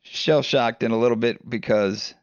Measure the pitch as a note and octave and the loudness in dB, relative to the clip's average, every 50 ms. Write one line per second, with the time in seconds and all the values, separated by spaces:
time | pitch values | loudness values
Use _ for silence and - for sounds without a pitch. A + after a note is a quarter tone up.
0 | _ - - - - D#3+ D#3 C#3+ C3+ - - C3+ A#2+ A#2 A2+ - B2 A2+ A2+ A2 | _ -14 -10 -4 0 2 2 2 2 0 0 0 0 0 -2 -2 -2 -2 0 2
1 | A#2+ B2 A#2 A2 A#2 A#2+ - - - A2+ B2 G#2+ - - A2 G#2+ G2+ F#2+ G#2 G#2+ | 2 2 2 2 0 -2 -2 -4 -8 -8 -8 -8 -2 0 2 2 2 0 -2 -4
2 | - - - _ | -8 -12 -14 _